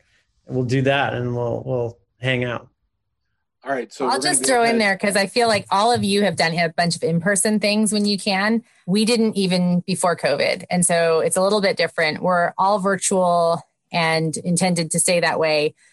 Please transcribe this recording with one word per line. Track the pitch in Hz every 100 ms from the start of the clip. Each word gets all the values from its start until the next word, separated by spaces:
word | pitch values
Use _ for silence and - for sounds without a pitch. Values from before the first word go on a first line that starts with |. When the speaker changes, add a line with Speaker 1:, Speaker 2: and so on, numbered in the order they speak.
| _ _ _ _ -
Speaker 1:
We'll | 127 120
do | 135
that, | 135 139 120
and | 120 123 120
we'll, | 120 117 131
we'll | 127 117 - _ -
hang | 127 123
out. | 123 113 - _ _ _ _ _ _ _ _ _
Speaker 2:
All | -
right. | 277 -
So | - 254
Speaker 3:
I'll |
Speaker 2:
we're | 269
gonna | 370
Speaker 3:
just | -
Speaker 2:
go | 269
Speaker 3:
throw | 240
in | 233 233
Speaker 2:
ahead. |
Speaker 3:
there, | 208 190
'cause | 202 196
I | 196
feel | 240 233
like | 202 -
all | 190 233
of | 233
you | 202 202
have | 202 165
done | 165 165
a | 165
bunch | 175 170 -
of |
in-person | 160 165 196 202 220 214
things | 208 208 214
when | 214 208
you | 196
can. | 214 190 208 226 - _ -
We | 208 220
didn't | 240 220 196
even | 185 180 180 175
before | - 175 180 165
covid. | 147 143 131 156 -
And | 180
so | 175 170 165 160
it's | 165 185
a |
little | 190 208
bit | 190 -
different. | 165 - 156 123
We're | 180 175 170 -
all | 190 208
virtual | 196 190 - 190 180 175 170 165 - _ -
and | 175 160 160 160 -
intended | 180 165 185 170 165
to | 165
stay | - 175
that | 165 -
way. | 160 151 156 - _